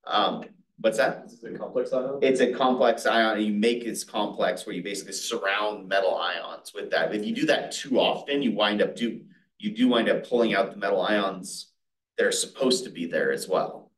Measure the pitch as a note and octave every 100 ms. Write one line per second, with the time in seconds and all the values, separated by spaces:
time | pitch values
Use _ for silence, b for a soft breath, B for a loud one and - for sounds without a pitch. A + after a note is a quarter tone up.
0 | - G#2 F#2+ D2+ - _ _ - - -
1 | C3 - - - - - - B2+ B2 C3
2 | C3 C#3 C3+ B2 B2 - C3 B2 A#2+ A2
3 | A#2 A2+ A2 G#2+ G#2+ G#2 A#2 A#2+ A2+ G2
4 | - A2 G2+ G2 F#2+ F2+ G#2+ F2 F#2+ -
5 | G2 F#2 - A2+ G2 G2+ G#2+ G#2+ F#2 G2
6 | F#2+ - F2+ E2+ - - - G2+ - F#2
7 | - G#2 A2 A#2+ D#3 C3 - - - A2+
8 | - - - C#3+ B2 G2+ G#2 G#2 - -
9 | A#2 - B B B _ G#2 A2+ B2 A#2+
10 | G#2 - - A#2+ A2+ G2 G2 G2+ G2+ F#2+
11 | F#2+ G#2 - F#2 - - - _ _ _
12 | _ - - - - - C3 - - E2
13 | E2+ D#2+ C#2 C#2 - F2+ - - -